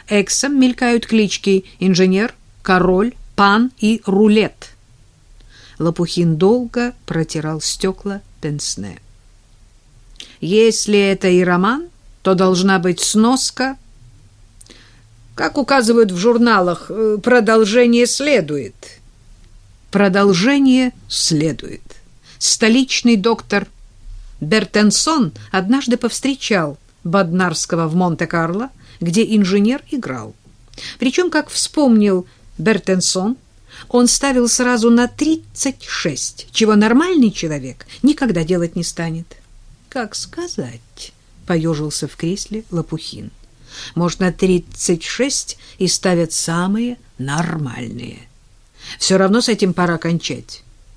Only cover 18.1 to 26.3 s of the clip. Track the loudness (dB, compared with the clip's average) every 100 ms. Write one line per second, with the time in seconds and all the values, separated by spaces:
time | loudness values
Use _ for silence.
18.1 | 0 0 0 0 -6 -8 -16 -20 -20 -20
19.1 | -20 -20 -20 -20 -20 -20 -20 -4 0 2
20.1 | 4 2 4 2 4 4 4 2 -4 -10
21.1 | -4 -2 0 -2 -4 -10 -16 -18 -20 -20
22.1 | -20 -20 -6 -2 2 2 2 2 0 2
23.1 | 2 2 -2 -2 -4 -4 -14 -20 -20 -18
24.1 | -18 -16 -10 -2 0 0 2 2 2 0
25.1 | 0 -2 -4 -6 -4 0 0 0 -2 -2
26.1 | -4 -4